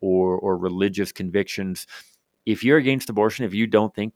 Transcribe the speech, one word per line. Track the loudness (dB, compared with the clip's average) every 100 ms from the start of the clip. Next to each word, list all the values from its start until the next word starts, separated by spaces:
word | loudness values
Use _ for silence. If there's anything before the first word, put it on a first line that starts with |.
or, | 0 2 2 0
or | -2 -2
religious | -2 0 0 0 -4
convictions. | -6 -4 -2 -2 -6 -6 -8 -12 -20 -20 _ _ _ -4
If | 0 4
you're | 4
against | 4 0 -2
abortion, | 0 0 0 -4
if |
you | -2 2
don't | 2 2 -2
think | -6